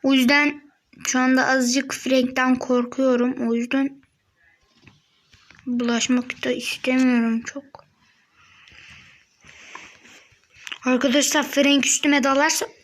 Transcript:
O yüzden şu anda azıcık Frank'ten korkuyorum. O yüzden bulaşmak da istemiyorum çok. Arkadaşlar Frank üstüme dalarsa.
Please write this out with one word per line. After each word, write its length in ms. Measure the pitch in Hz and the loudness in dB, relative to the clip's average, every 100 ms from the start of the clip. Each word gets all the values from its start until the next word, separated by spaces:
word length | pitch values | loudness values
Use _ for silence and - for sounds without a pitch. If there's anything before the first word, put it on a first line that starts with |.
O 120 | 269 | 2
yüzden 480 | 269 240 285 294 294 - _ _ _ - | 2 4 2 2 -4 -16 _ _ _ -6
şu 120 | 254 | 0
anda 280 | 254 262 - | 2 2 2
azıcık 480 | 262 247 254 269 | 0 0 -2 -4
Frank'ten 640 | - 262 262 254 262 254 254 | -8 0 0 0 0 0 0
korkuyorum. 880 | - 247 247 240 262 247 247 254 233 | 0 -2 -2 -2 0 2 0 -2 -4
O 60 | |
yüzden 480 | 233 240 269 277 - _ _ _ _ _ _ _ _ - _ _ _ _ _ _ - - | -2 -2 -2 -2 -6 _ _ _ _ _ _ _ _ -20 _ _ _ _ _ _ -18 -6
bulaşmak 800 | 240 240 233 - 247 247 - | -4 -2 -2 0 -2 -2 -8
da 60 | 254 | -4
istemiyorum 920 | 254 - - 262 254 254 240 226 226 | -4 -6 -6 -2 2 4 2 2 -2
çok. 220 | 233 277 285 - _ _ _ _ _ _ _ _ - - - - - _ _ _ - - - - - - - - _ _ _ - - - | -4 -14 -16 -20 _ _ _ _ _ _ _ _ -20 -20 -20 -20 -20 _ _ _ -20 -20 -20 -20 -20 -20 -20 -20 _ _ _ -20 -16 -8
Arkadaşlar 580 | 254 254 269 262 285 302 | -2 0 2 2 2 0
Frank 440 | 269 - 277 285 - | 0 2 2 2 2
üstüme 380 | - 302 285 | 0 2 2
dalarsa. 420 | 277 269 302 311 453 - | 2 2 2 -2 -6 -12